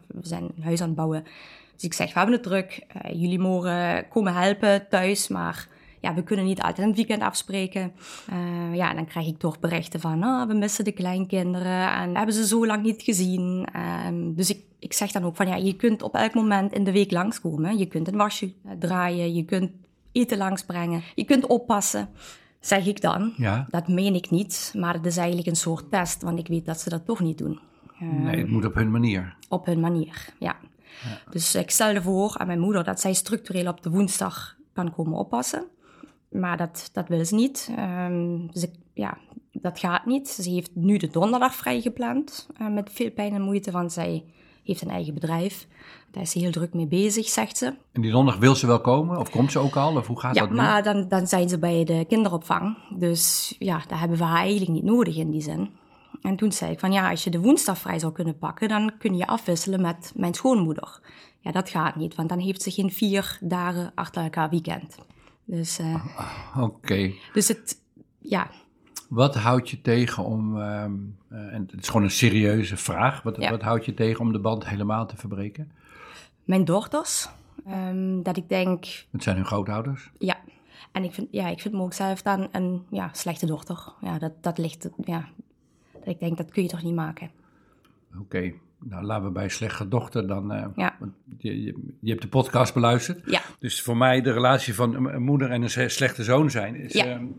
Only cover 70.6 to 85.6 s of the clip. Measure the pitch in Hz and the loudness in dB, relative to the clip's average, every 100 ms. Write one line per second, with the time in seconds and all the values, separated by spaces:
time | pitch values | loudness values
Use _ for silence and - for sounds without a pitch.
70.6 | 104 104 104 98 101 101 - 113 104 110 | -4 -4 -4 -6 -8 -14 -16 -14 -10 -8
71.6 | 95 - - 113 101 - 117 104 104 110 | -8 -8 0 2 4 4 4 6 4 4
72.6 | 95 98 - 85 110 - 113 110 - 117 | 0 -4 -4 2 2 2 -4 -2 -2 0
73.6 | 113 117 - - 113 113 117 107 107 110 | 0 0 0 0 0 2 0 0 0 -2
74.6 | 98 101 104 107 113 107 104 98 101 123 | -4 -4 0 -2 -2 -8 -8 -6 -8 -8
75.6 | 151 - - - - - - _ - 190 | -14 -16 -20 -20 -20 -20 -20 _ 0 2
76.6 | 165 190 233 294 339 - - - - - | 4 2 0 -4 -2 -4 -6 -10 -20 -18
77.6 | 196 190 185 185 190 185 175 180 170 190 | -10 -6 -4 -2 -2 -2 -2 -4 -2 0
78.6 | 185 180 - - - - - 95 95 104 | 2 0 -2 -16 -10 -8 -2 -2 0 -2
79.6 | 98 104 127 135 - - 185 - - - | -2 -4 -4 -6 -10 -6 -2 -2 -6 -20
80.6 | _ - - 190 180 170 208 208 180 170 | _ -20 -10 -6 -6 -6 -8 -4 -4 -4
81.6 | 208 202 185 - 190 190 208 196 190 190 | -6 -4 -4 -2 -2 -2 -2 -2 -2 -2
82.6 | 180 180 180 196 180 - 180 165 165 151 | -2 -2 -4 -6 -6 -6 -6 -4 -2 -4
83.6 | - 175 - - 185 165 160 156 175 165 | -6 -12 -12 -12 -6 -4 -6 -6 -4 -2
84.6 | 165 - 175 - - 165 156 - - _ | -4 -6 -12 -10 -6 -6 -6 -14 -20 _